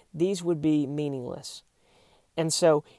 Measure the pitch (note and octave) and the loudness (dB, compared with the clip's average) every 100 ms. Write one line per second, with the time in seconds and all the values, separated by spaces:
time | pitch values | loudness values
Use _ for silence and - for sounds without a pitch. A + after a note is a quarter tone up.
0 | _ D3+ F3+ G3 F3 D#3+ D#3 D3+ C#3 D3 | _ -2 0 0 -2 -2 2 2 0 -4
1 | D3 C3+ B2 - - - - _ _ _ | -4 -6 -8 -10 -14 -18 -20 _ _ _
2 | _ _ _ - E3 - F3 D3+ - | _ _ _ -4 -2 4 4 4 2